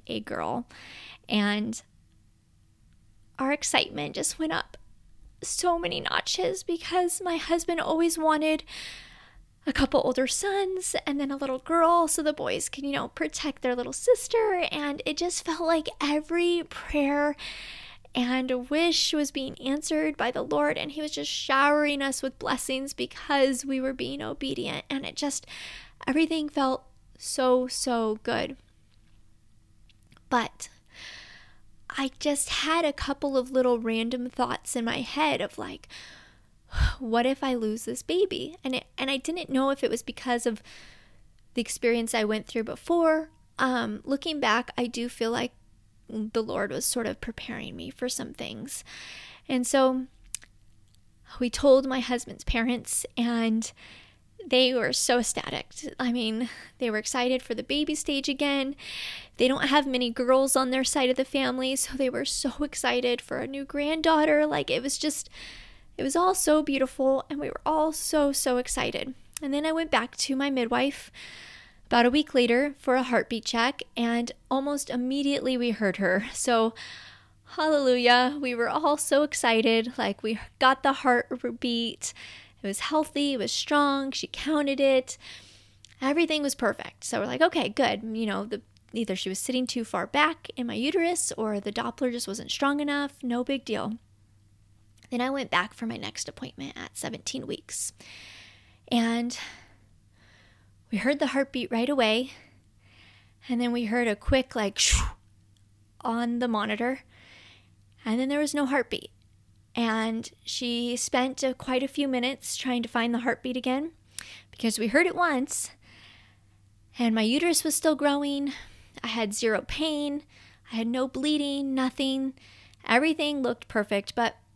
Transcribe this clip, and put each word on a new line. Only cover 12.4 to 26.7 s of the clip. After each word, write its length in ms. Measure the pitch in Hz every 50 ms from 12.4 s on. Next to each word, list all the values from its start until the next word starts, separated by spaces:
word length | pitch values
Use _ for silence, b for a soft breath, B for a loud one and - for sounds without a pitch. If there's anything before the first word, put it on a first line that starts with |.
| - - 95 - - -
could, 140 | - 277 277
you 80 | 277 277
know, 160 | - - -
protect 520 | - - 320 311 - - - 294 - -
their 160 | - 254 247
little 160 | 247 240 247 269
sister. 760 | - - 480 494 - - - - 453 440 427 381 359 330 - -
And 300 | 294 294 285 285 - -
it 140 | - 302 -
just 260 | 339 359 - - -
felt 160 | 339 311 320
like 300 | 339 320 339 320 311 - - -
every 640 | 294 285 294 302 302 - 330 339 349 349 349 339 330 -
prayer 680 | - - - - - 294 277 277 285 285 294 294 285 B B B B B B B B B B B B B B - -
and 560 | 254 247 247 254 262 254 254 254 247 247 -
wish 420 | 294 311 339 349 320 - - - 311
was 180 | 294 294 285
being 240 | - 277 262 269 - -
answered 560 | 247 262 277 302 - - 320 302 311 311 294
by 160 | - 220 247 -
the 100 | 226 -
Lord, 340 | - 294 294 294 294 -
and 140 | - - -
he 100 | - -
was 120 | - 302 -
just 180 | 285 294 285
showering 720 | - - - - 269 269 277 294 294 302 294 294 285 277 277
us 200 | 277 262 - -
with 180 | 269 - -
blessings 520 | - - 269 247 - - 262 262 269 277 -
because 720 | - 247 247 - - - - 285 277 262 269 262 247 277
we 160 | 277 269 262
were 120 | 262 269 262
being 280 | 262 - 247 277 277
obedient, 640 | - - 285 - 269 262 277 - 240 - - - - -
and 160 | 277 - -
it 80 | 165 -
just, 320 | - 294 285 - - - B B B B B B B B B B B B 269
everything 400 | 262 320 320 311 320 320 302 285
felt 340 | - 277 269 262